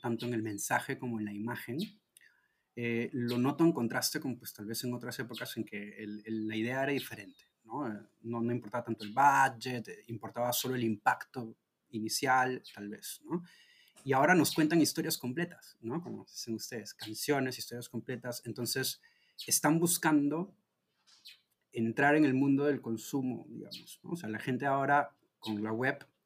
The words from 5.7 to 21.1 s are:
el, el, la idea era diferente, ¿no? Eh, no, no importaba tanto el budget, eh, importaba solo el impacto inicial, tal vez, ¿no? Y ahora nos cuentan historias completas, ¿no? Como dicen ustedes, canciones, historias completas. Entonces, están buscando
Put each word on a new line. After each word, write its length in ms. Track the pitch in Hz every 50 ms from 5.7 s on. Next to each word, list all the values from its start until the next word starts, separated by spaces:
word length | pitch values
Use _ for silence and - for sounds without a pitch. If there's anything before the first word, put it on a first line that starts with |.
| 107 104 104 104 - -
el, 200 | 107 104 107 107 104
el, 220 | 113 110 110 107 107
la 80 | 110
idea 260 | 110 113 123 131 135
era 100 | 139 147
diferente, 520 | 143 123 - - 117 104 98 92 - - _ _ _ _ _
¿no? 220 | 113 117 147 139
Eh, 140 | 113 104 104 110 - _ _
no, 180 | 113 117 117 117
no 120 | 117 120
importaba 320 | 120 123 - - - 120 -
tanto 200 | 117 110 - 107
el 80 | 104
budget, 760 | 107 131 143 143 139 139 135 127 120 113 - 127 127 120 110 -
eh, 160 | - - - -
importaba 440 | 113 104 - 101 - 120 120 123
solo 220 | 123 - - 127 127
el 80 | 123 117
impacto 720 | 113 107 101 - 123 120 - - - - 131 113 113 110 _ _ _ _ _ _ _
inicial, 720 | - 107 107 110 - - 139 131 127 131 127 127 127 - - - -
tal 140 | - 101 101
vez, 340 | 107 - - - - - -
¿no? 180 | 107 165 175 175 - - - _ _ _ _ _ _ _ - -
Y 60 | 135
ahora 220 | 131 131 143 170 185
nos 200 | 170 139 - -
cuentan 280 | 165 156 151 170 165
historias 340 | 143 - - 160 151 160 -
completas, 640 | - - 123 127 170 175 175 - - - - - _
¿no? 220 | 113 113 139 180
Como 220 | 175 - 107 104 -
dicen 300 | - - - - 117 110
ustedes, 380 | 107 - - 123 110 101 -
canciones, 640 | - - - 110 110 - - 147 147 135 131 127 - -
historias 300 | - - 120 120 117 -
completas. 540 | - 117 - - 123 117 - 123 120 - -
Entonces, 560 | 120 104 - 120 - - 135 127 - - - _ _ _ _ _ _ _ - -
están 320 | - - - - 151 160 165
buscando 760 | 175 170 - - - 160 156 147 143 143 151 165 196 - - _ _ _ _ _ _ _ _ _ _ _